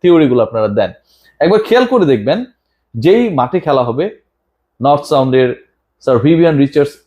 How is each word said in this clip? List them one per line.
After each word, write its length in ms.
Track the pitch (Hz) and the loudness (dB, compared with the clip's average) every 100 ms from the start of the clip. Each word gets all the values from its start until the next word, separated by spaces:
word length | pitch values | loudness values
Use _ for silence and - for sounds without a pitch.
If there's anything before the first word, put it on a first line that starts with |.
থিওরিগুলো 400 | 180 170 147 127 135 | 4 2 2 0 -2
আপনারা 220 | 113 107 104 | -2 -2 -2
দেন। 140 | 95 - _ _ _ _ | -4 -6 _ _ _ _
একবার 160 | 160 214 214 | 0 0 0
খেয়াল 180 | 233 247 | 0 0
করে 140 | 254 165 | 0 0
দেখবেন 280 | 120 104 185 254 _ _ _ _ 117 | 0 -2 -4 -6 _ _ _ _ -4
যেই 280 | 147 220 233 147 | 0 2 0 -2
মাঠে 200 | 123 185 160 | -4 -4 -2
খেলা 180 | 135 120 | -2 -2
হবে 180 | 123 190 - _ _ _ _ _ _ | -4 -6 -8 _ _ _ _ _ _
নর্থ 260 | 127 147 - | 0 0 0
সাউন্ডের 380 | 147 131 131 127 123 _ _ _ _ | -2 0 0 0 -4 _ _ _ _
স্যার 140 | - 123 139 | -2 0 2
ভিভিয়ান 300 | 165 165 147 | 2 2 2
রিচার্ডস 300 | 139 147 143 - | 0 0 -2 -6